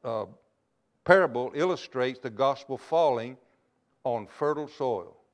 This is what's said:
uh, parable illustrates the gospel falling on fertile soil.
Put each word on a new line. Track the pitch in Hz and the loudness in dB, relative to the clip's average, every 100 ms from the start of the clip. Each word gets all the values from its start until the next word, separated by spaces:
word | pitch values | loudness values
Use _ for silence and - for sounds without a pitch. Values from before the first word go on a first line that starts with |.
uh, | 127 113 95 - _ _ _ _ _ _ | -6 -6 -8 -14 _ _ _ _ _ _
parable | - 190 170 117 123 143 | 6 6 6 0 -6 -2
illustrates | 180 170 - 131 127 127 | -2 -2 -6 -4 -2 -4
the | 127 | -12
gospel | 107 135 139 - 131 | 0 0 0 -8 -12
falling | - 160 160 120 117 131 _ _ _ _ _ _ 131 | -2 2 2 2 -4 -12 _ _ _ _ _ _ -4
on | 117 101 | -4 -6
fertile | - 147 151 147 | -4 -2 -2 -6
soil. | - 131 107 87 - _ | -6 -4 -4 -6 -20 _